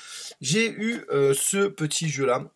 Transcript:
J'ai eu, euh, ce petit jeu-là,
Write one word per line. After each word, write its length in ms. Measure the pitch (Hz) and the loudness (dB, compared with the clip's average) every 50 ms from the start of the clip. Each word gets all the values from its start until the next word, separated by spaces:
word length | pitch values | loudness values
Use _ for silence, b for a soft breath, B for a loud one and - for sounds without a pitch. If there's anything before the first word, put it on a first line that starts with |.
| B B B B B B B B | B B B B B B B B
J'ai 280 | 135 131 165 220 226 220 | -2 0 2 2 2 0
eu, 340 | - - 208 226 240 - - - | 0 -2 -4 -4 -4 -4 -4 -2
euh, 220 | 143 139 139 139 135 | 2 4 4 4 4
ce 340 | 139 - - 190 196 202 202 | 2 2 0 2 2 2 0
petit 400 | - - 156 151 - - 165 156 | 0 -2 -4 -2 -2 -2 -2 -2
jeu-là, 420 | 139 135 135 127 120 143 151 - - | -2 0 2 2 2 2 -2 -8 -10